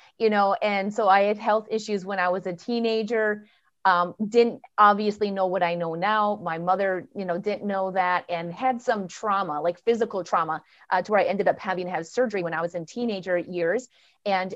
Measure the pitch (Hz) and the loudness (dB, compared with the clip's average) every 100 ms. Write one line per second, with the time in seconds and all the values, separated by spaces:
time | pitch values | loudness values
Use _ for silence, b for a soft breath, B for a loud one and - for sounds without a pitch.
0 | b - 220 208 196 196 208 202 196 208 | b -2 2 4 2 2 0 0 -2 2
1 | 202 196 202 214 220 220 214 220 214 202 | 4 6 4 2 0 0 0 -6 -4 -4
2 | 185 196 180 185 185 175 - 233 226 220 | -4 -2 0 0 -4 -8 -4 -2 0 -2
3 | 214 226 214 208 208 B B _ 190 175 | -2 0 0 -2 -8 B B _ 2 2
4 | 175 - 208 233 233 - - - 208 202 | 0 -4 0 4 4 0 -2 6 6 6
5 | 208 208 208 196 185 190 175 175 165 165 | 0 -2 -2 0 -2 0 0 0 -4 -2
6 | 196 214 208 208 170 165 175 190 196 185 | 0 2 0 -2 -6 -4 0 0 0 -2
7 | - - 185 175 208 202 202 196 190 185 | -6 -8 -4 -4 -4 -4 -4 -2 -2 -2
8 | 180 180 - 170 170 180 262 240 254 214 | 0 -2 -2 -6 -6 -2 -2 0 -2 -2
9 | 185 - 220 196 180 147 165 175 - 226 | -4 -6 -2 0 -2 -2 -2 0 0 0
10 | 214 196 175 180 160 156 b b b 185 | 0 -4 0 0 0 -4 b b b -2
11 | 185 208 175 196 180 - - 185 180 170 | 2 2 4 2 0 0 -4 -4 -4 -6
12 | 165 - 254 202 170 160 170 175 160 240 | -4 -2 -2 -2 -4 -4 -4 -6 -8 -6
13 | 240 190 185 175 175 175 165 226 262 b | -4 -4 -2 -2 -2 -2 0 0 -4 b
14 | b b 208 190 185 | b b -2 -2 -2